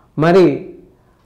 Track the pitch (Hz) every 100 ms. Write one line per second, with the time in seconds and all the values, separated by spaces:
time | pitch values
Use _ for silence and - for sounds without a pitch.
0 | _ - 160 185 170 135 - - _ _
1 | _ _